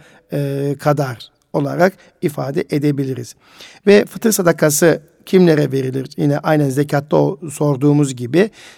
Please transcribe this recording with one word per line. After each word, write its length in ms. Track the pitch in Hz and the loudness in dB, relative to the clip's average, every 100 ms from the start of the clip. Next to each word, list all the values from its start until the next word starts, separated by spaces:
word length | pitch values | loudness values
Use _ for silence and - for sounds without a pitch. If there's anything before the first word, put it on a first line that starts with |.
| - _ - | -10 _ -10
e, 420 | 147 139 139 143 139 | -6 -6 -4 -6 -2
kadar 380 | 151 147 131 113 - _ _ | 0 0 -2 -8 -18 _ _
olarak 400 | 156 139 139 185 190 _ _ | -4 -4 0 0 0 _ _
ifade 420 | 156 147 135 156 - | -6 -6 -6 -4 -4
edebiliriz. 640 | 151 147 139 135 127 120 - _ - - - 202 | -2 -2 -2 -4 -6 -12 -18 _ -20 -20 -4 4
Ve 180 | 208 | 4
fıtır 280 | - - 220 | 4 -2 -2
sadakası 680 | 208 170 160 151 147 170 - - _ - | 0 2 2 2 4 2 2 -4 _ 0
kimlere 460 | 185 175 151 143 | 4 6 4 2
verilir? 360 | 135 131 135 131 - | -2 -4 -6 -8 -2
Yine 220 | 151 147 | -2 0
aynen 300 | 165 151 139 | 0 0 0
zekatta 480 | 131 147 143 147 160 | -2 -2 -2 0 0
o 240 | 147 - 160 | 0 -2 -10
sorduğumuz 680 | - 147 131 147 147 139 123 | -4 -2 2 2 2 0 -4
gibi 340 | 120 156 214 - - | -6 -4 -6 -10 -20